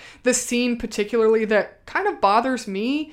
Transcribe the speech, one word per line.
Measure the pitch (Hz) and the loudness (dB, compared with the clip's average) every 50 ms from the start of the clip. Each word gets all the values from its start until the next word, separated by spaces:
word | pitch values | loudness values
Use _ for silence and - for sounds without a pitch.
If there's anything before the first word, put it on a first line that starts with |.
| - - - - - | -20 -20 -20 -2 0
The | 254 240 | 0 0
scene | 240 - - 240 240 247 247 240 233 | 0 -2 -2 -2 0 0 0 -2 -4
particularly | - 226 - - 208 208 247 226 220 220 226 220 220 | -6 -6 -4 -4 -4 -2 0 2 4 4 4 2 2
that | 202 220 202 180 - - _ _ | 2 2 2 0 0 -8 _ _
kind | - - 320 381 415 | -8 -6 -2 -2 -2
of | 330 - | -2 2
bothers | - 196 202 226 247 262 254 233 - 208 | 2 2 4 2 2 0 -4 -4 -6 -6
me | 190 196 220 247 285 302 302 302 | -6 -4 -2 -2 -2 -4 -4 -8